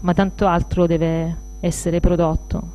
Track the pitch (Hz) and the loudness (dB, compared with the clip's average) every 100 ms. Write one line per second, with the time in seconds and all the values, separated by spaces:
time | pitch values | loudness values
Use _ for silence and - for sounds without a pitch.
0 | 180 175 196 - 202 170 170 - 175 165 | 0 2 0 2 2 2 0 2 2 2
1 | 165 165 165 165 - - 175 - 175 170 | 0 0 -2 -6 -10 -4 -4 -2 -2 2
2 | 175 175 165 165 - - 170 | 2 4 2 0 -4 -6 -6